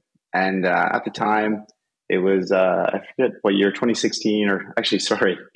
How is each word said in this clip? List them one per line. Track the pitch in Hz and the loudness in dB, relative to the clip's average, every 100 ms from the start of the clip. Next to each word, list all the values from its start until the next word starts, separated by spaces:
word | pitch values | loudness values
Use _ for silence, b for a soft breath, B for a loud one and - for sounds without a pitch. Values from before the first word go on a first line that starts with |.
| _ _ _ | _ _ _
And, | 90 95 95 90 | -2 0 0 0
uh, | 87 87 | 2 0
at | 110 | 0
the | 104 | -4
time | 117 107 107 107 104 - _ _ _ - | -4 0 0 0 -2 -8 _ _ _ -4
it | 95 | 0
was, | 95 95 90 | 2 2 2
uh, | 95 92 90 90 | 2 2 2 0
I | - - - | -4 -6 -2
forget | 123 - | -2 0
what | 104 98 | 0 2
year, | 101 | 2
twenty | - 120 | 0 -2
sixteen | 107 110 - 110 107 101 | 0 -2 -2 0 0 0
or | 95 98 - | -2 -4 -4
actually, | - 98 | -2 -2
<laughs> | - | 0
sorry, | 107 95 90 - | 0 0 -2 -8